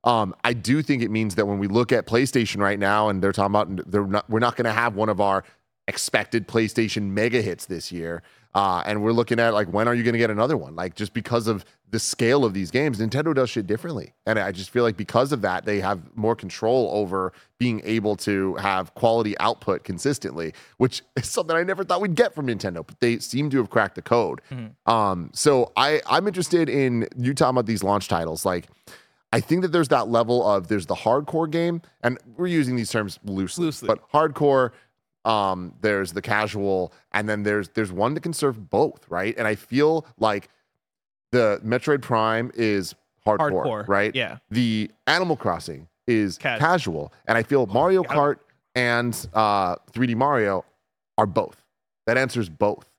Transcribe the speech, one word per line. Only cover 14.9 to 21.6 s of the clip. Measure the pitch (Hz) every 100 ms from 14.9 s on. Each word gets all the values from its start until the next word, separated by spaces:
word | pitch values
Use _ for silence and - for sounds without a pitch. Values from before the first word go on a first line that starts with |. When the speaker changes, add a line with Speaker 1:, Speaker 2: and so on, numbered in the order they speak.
| 107
Speaker 1:
because | 98 120 139
of | 139
that, | 98 90 107
they | 104
have | 95 95 76 117
more | 107 113
control | 95 - 113 131 113
over | 104 98 95 92 - _ _
being | 123 110
able | 95 113 104 101
to | - 98 95 -
have | 98 95 90
quality | - 120 113 107 -
output | 104 113 - 92
consistently, | - 87 139 147 76 71 82 - - _
which | 127 - _ -
is | -
something | - 160
I | 165